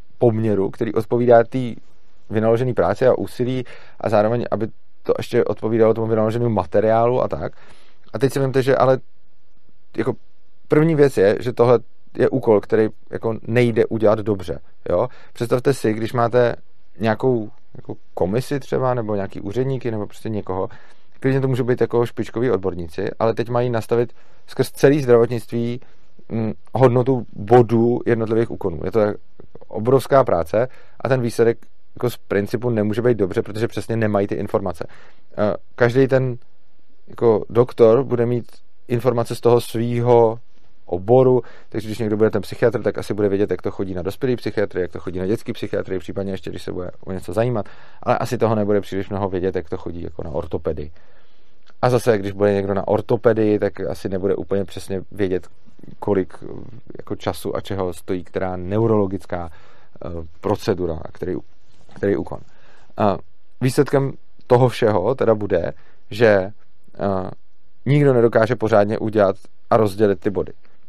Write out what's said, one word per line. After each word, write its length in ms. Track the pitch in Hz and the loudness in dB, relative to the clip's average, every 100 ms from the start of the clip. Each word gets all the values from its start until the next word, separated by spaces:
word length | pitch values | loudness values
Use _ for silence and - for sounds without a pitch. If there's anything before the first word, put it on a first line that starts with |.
| - - | -10 2
poměru, 520 | 123 110 113 101 98 | 4 4 2 2 0
který 240 | - 113 | -2 -2
odpovídá 500 | - - 120 120 117 | -2 0 2 8 8
té 140 | 117 131 120 - - - - - - | 6 0 -4 -8 -10 -12 -12 -12 -4
vynaložené 440 | 107 113 117 127 | 2 4 4 2
práci 320 | 107 87 104 127 | 2 2 4 4
a 120 | - | 4
úsilí 460 | 95 - 123 131 123 - - - | 0 -2 -2 -2 -6 -10 -12 -6
a 80 | 104 | 2
zároveň, 360 | 107 107 120 - | 4 4 0 -2
aby 160 | 101 110 - - - | -2 -4 -6 -12 -6
to 100 | - - | -2 -2
ještě 260 | 117 120 | 0 0
odpovídalo 500 | - 107 110 113 110 | 0 -2 0 4 4
tomu 120 | 113 113 | 4 0
vynaloženému 480 | 113 110 117 120 | 2 2 0 0
materiálu 680 | 104 85 107 107 113 120 127 | 0 0 2 4 4 4 2
a 60 | - | 0
tak. 240 | 69 92 - - - - - - | -2 -6 -8 -12 -12 -12 -12 -10
A 60 | 113 | -2
teď 140 | 131 | 0
si 60 | 139 | 2
vemte, 240 | 135 131 | 0 2
že 140 | 131 135 | 2 4
ale 220 | 131 131 - - - - - - - - - - | 4 2 -2 -12 -12 -12 -12 -12 -12 -12 -8 -4
jako 160 | 135 110 - - - - - | -4 -4 -8 -12 -12 -12 2
první 260 | 151 160 | 4 4
věc 220 | 151 143 - | 6 4 6
je, 200 | 95 110 | 4 4
že 120 | 123 | 0
tohle 260 | - 120 117 - - - - | 4 6 6 2 -10 -8 0
je 100 | 123 | 2
úkol, 320 | 131 120 104 | 2 4 4
který 280 | - 110 107 - - | 4 2 2 -2 -10
jako 240 | - 117 110 | -6 -4 -4
nejde 440 | - 117 120 113 107 | 0 2 4 2 0
udělat 320 | 113 104 107 | 2 2 4
dobře, 400 | 104 98 87 69 - - - | 0 -2 -4 -8 -10 -10 -2
jo? 180 | 87 123 - - | 0 -2 -6 -12
Představte 420 | - 117 131 143 | -6 0 2 2
si, 180 | 131 113 | 2 0
když 200 | 110 110 | 0 -2
máte 440 | 127 117 123 120 - - - - - | 0 2 4 4 0 -8 -12 -12 -2
nějakou 500 | 110 107 135 120 107 - - - | 0 2 2 0 -2 -10 -12 -12
jako 180 | - 110 - | -10 -10 -10
komisi 460 | - 90 113 - 143 | -2 0 0 -2 -4
třeba, 340 | - 135 131 | -2 0 0
nebo 200 | 123 107 | 0 -2
nějaký 260 | 104 95 - | -2 -4 -6
úředníky, 500 | 98 107 135 131 120 | -4 -2 -2 -2 -4
nebo 160 | 110 101 | -4 -6
prostě 220 | - 117 | -8 -6
někoho, 400 | 107 - 95 95 - - - - - | -4 -4 -4 -4 -6 -12 -12 -12 -4
klidně 200 | 135 135 | 0 2
to 80 | 135 | 2
můžou 160 | 123 | 2
být 160 | 117 123 | 2 2
jako 260 | 117 120 120 | 2 2 0
špičkoví 440 | - 104 113 127 | -2 -4 -2 0
odborníci, 600 | 95 95 85 85 - 101 - | 0 0 -4 -6 -4 -4 0
ale 160 | 113 | 0
teď 140 | 113 110 | 0 0
mají 220 | 120 123 | 0 0
nastavit 420 | 113 - 117 120 - - - - | -2 0 0 0 -4 -12 -12 -6
skrz 240 | - 120 | -2 -2
celý 320 | - 139 151 | 4 4 6
zdravotnictví, 760 | 127 120 120 120 - 120 117 123 - - - - - | 6 6 6 0 -4 -4 -2 -4 -10 -12 -12 -12 -6
mm, 240 | 110 113 - - | -4 -4 -4 -4
hodnotu 480 | 131 131 123 123 127 - | 6 6 6 2 0 -4
bodů 640 | - 104 123 113 117 117 120 - | -8 6 6 8 4 4 2 0
jednotlivých 440 | 113 110 113 117 | 0 2 2 0
úkonů. 300 | - 95 78 | -2 -4 -4
Je 60 | 85 | 0
to 100 | 110 107 - - - - - - | 2 2 0 -8 -12 -12 -12 -8
obrovská 560 | - 113 131 - 139 | -4 4 4 6 4
práce 440 | 117 87 82 104 123 - - - | 6 2 2 0 0 -4 -10 -6
a 80 | - | 0
ten 120 | 131 | 0
výsledek 380 | 117 - 113 117 - - - - | 2 2 2 2 -6 -10 -12 -4
jako 140 | 123 | -4
z 60 | - | -4
principu 540 | - 95 101 117 123 | 0 0 0 -2 0
nemůže 320 | 113 104 107 | 0 2 2
být 160 | 120 110 | 2 2
dobře, 240 | 92 113 | 2 0
protože 260 | 104 104 117 | -2 -2 -2
přesně 280 | - - 113 | -2 -4 0
nemají 300 | 110 101 101 | 2 2 0
ty 80 | |
informace. 520 | 107 101 - 95 - - - - - - - | -2 -2 -2 -2 -6 -8 -10 -12 -12 -10 -2
Eh, 160 | 104 - - | -2 -2 -6
každý 340 | - 120 123 135 | 2 4 4 4
ten 280 | 131 131 120 - - - - - - - | 2 0 -4 -10 -12 -12 -12 -12 -12 -12
jako 360 | - 120 104 - | 2 4 4 2
doktor 540 | 107 123 - 113 120 | 2 2 6 6 6
bude 220 | 127 120 117 | 2 0 0
mít 200 | 123 110 - - - - | -2 -4 -10 -12 -12 -4
informace 460 | 120 123 117 113 | 0 0 0 -2
z 60 | 117 | 0
toho 200 | 120 120 | 4 4
svýho 800 | - 117 120 120 120 117 113 113 - - - - - | 4 -2 -2 0 6 6 6 2 -8 -12 -12 -12 -6
oboru, 560 | 90 95 127 131 127 - - - | -4 4 6 8 4 0 -10 -8
takže 200 | - 107 | -6 -6
když 100 | 107 | -4
někdo 180 | 107 104 | -2 2
bude 140 | 110 | 4
ten 120 | 107 | 2
psychiatr, 400 | - - 120 110 | -4 0 2 2
tak 160 | 104 - | -2 -2
asi 160 | - | -4
bude 140 | 101 104 | 0 2
vědět, 220 | 98 101 | 2 0
jak 120 | 90 | -2
to 80 | 104 | -4
chodí 240 | - 95 | -4 -4
na 80 | 90 | -4
dospělý 340 | 87 - 127 117 | -6 -2 -2 -2
psychiatry, 440 | 107 107 101 92 | -2 -2 -2 -2
jak 120 | 87 | -4
to 80 | 90 | -6
chodí 180 | - 87 | -8 -4
na 80 | 92 | -2
dětský 260 | 113 - | -2 -4
psychiatry, 460 | 107 101 98 92 92 | -8 -4 -4 -4 -6
případně 340 | - 98 98 | -6 -6 -6
ještě, 180 | 95 92 | -6 -8
když 120 | 90 | -8
se 100 | - | -8
bude 180 | 90 90 - - | -8 -8 -10 -8
o 60 | |
něco 200 | 92 85 | -8 -4
zajímat, 360 | 90 120 113 - - - - | 0 0 -2 -4 -10 -12 -6
ale 160 | 120 120 | -2 0
asi 200 | 127 123 | 0 0
toho 160 | 113 | 2
nebude 260 | 110 101 104 | 2 2 0
příliš 300 | 95 98 98 | 0 -4 -4
mnoho 180 | 98 101 | -4 -2
vědět, 280 | 92 95 92 | -2 -2 -2
jak 120 | 90 | -4
to 80 | 92 | -8
chodí 260 | - 85 | -8 -8
jako 200 | 85 - | -8 -8
na 80 | 82 | -6
ortopedii. 600 | 73 82 87 82 78 73 - - - - - - - - - | -6 -4 -4 -4 -4 -8 -10 -12 -12 -12 -12 -12 -12 -12 0
A 80 | 123 | 2
zase, 280 | 123 123 107 | 4 4 2
když 140 | 98 | 0
bude 200 | 98 101 | 2 4
někdo 220 | 98 98 | 4 2
na 140 | 98 - | 0 2
ortopedii, 680 | 104 101 120 120 110 107 104 | 0 2 2 4 4 4 2
tak 220 | 101 95 | 0 -4
asi 280 | 95 - 101 | -6 -6 -4
nebude 260 | 95 95 | -2 0
úplně 300 | - - 98 | -2 -2 -2
přesně 360 | 98 - - 95 - | -2 -8 -6 -6 -6
vědět, 360 | 95 95 90 - - - - - - | -4 -2 -2 -4 -12 -12 -12 -12 -6
kolik, 360 | - 98 90 - 50 - - - - - | 0 0 0 -6 -10 -10 -10 -12 -12 -12
jako 180 | - 98 | -8 -6
času 400 | - - - - | -4 -4 -4 -6
a 40 | |
čeho 320 | - 95 92 | -4 -4 -4
stojí 320 | 85 - 92 | -4 -6 -6
která 320 | 80 - 92 90 | -6 -4 -4 -4
neurologická, 920 | 90 107 113 107 98 95 - 90 82 | -2 0 2 2 2 -2 -6 -8 -8
eh, 580 | - - - - - - 85 82 - | -10 -12 -12 -12 -10 -8 -8 -10 -6
procedura 540 | 95 101 - 90 87 80 | -2 0 0 -2 -2 -4
a 80 | - | -8
který, 220 | - 87 90 - - - - - | -8 -6 -6 -6 -12 -12 -12 -12
který 220 | - 101 82 | -2 0 0
úkon. 220 | - - - - - - - - | -2 -8 -10 -12 -12 -12 -8 0
A 200 | 107 92 - - - - | 2 2 -4 -12 -12 -2
výsledkem 520 | 123 - 135 143 139 - - - - | 0 2 4 2 0 -4 -10 -12 4
toho 220 | 120 127 | 6 6
všeho 460 | - 113 104 98 | 4 2 4 2
teda 200 | 131 101 | 2 4
bude, 380 | 107 101 90 85 - - - - | 2 2 0 0 -6 -10 -12 -10
že, 160 | 104 113 | 4 6
eh, 240 | 101 95 - - - - - 101 95 92 - - - - - 123 | 6 2 -6 -12 -12 -12 -4 -2 -2 -4 -8 -12 -12 -12 -6 2
nikdo 280 | 147 143 | 4 6
nedokáže 420 | 123 117 117 110 113 | 6 6 6 4 2
pořádně 420 | 110 107 101 110 | 4 6 6 2
udělat 380 | 110 104 98 98 - - - | 0 4 4 2 -8 -12 2
a 60 | 113 | 4
rozdělit 440 | 107 95 107 95 | 4 4 2 2
ty 100 | 104 | -2
body. 220 | 92 78 - - - | -2 -4 -8 -12 -12